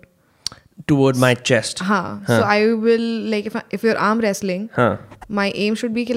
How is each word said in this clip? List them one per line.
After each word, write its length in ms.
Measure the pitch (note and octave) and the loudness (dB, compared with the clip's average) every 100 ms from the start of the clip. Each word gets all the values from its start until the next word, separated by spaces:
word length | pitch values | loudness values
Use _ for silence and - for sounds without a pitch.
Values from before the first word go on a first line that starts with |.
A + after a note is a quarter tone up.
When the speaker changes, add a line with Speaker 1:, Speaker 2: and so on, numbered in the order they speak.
| _ _ _ _ - - _ - - | _ _ _ _ -14 -14 _ -8 0
Speaker 1:
Toward 280 | C#3+ C3+ B2+ | 4 4 4
my 180 | B2+ | 4
chest. 460 | A#2+ - A#2 - - | 2 2 0 0 -4
Speaker 2:
हाँ. 440 | F#3 G3+ G#2 G#2 G3+ | -2 -2 -2 -6 0
Speaker 1:
हाँ. 120 | A3+ | 2
Speaker 2:
So 40 | |
I 300 | G3+ G#3 G#3+ A3+ | 4 2 2 2
will, 180 | A3+ A3+ A#3 A3+ G#3 | 2 2 0 -4 -2
like, 140 | G#3+ G#3 | -4 -4
if 80 | A3+ | -8
I, 60 | - | -8
if 120 | G3 | -4
you're 120 | A3+ - | -2 0
arm 220 | G3 A3+ | 0 0
wrestling, 480 | A3 G3 G3 F3+ A3 - | 0 -2 -4 -4 -4 0
Speaker 1:
हाँ. 220 | A#2 F#2+ - - - | 0 0 -8 -20 -8
Speaker 2:
my 220 | G#3 G3 | -4 -2
aim 200 | - G#3 | -2 -2
should 180 | A3 A#3+ | -2 -4
be 100 | A3 | -4
कि, 80 | A#3 | -2